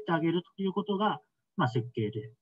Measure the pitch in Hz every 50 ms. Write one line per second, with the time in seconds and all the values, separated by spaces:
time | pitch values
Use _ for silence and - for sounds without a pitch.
0 | - - 165 156 160 165 165 180 - - _ 196 196 190 180 202 190 208 196 185
1 | 214 - 156 - - _ _ _ _ _ _ - 160 117 - 123 113 - - 113
2 | 107 101 - 104 - - - _